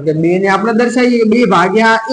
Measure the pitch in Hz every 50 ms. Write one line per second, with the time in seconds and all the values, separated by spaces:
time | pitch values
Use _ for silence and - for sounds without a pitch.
0 | 143 156 151 160 165 170 180 185 196 196 196 196 202 226 226 220 240 233 233 254
1 | 247 247 240 233 226 214 220 240 247 196 190 170 175 190 185 220 226 226 226 226
2 | - -